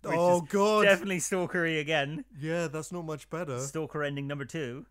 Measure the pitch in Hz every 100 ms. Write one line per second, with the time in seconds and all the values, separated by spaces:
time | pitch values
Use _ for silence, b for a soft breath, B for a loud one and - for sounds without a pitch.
0 | - 165 175 175 160 202 208 214 202 185
1 | 190 180 - 190 175 185 165 156 147 156
2 | 139 156 269 143 156 170 165 156 156 180
3 | 160 151 - 160 175 123 139 160 151 151
4 | 147 143 139 143 139 165 131 127 240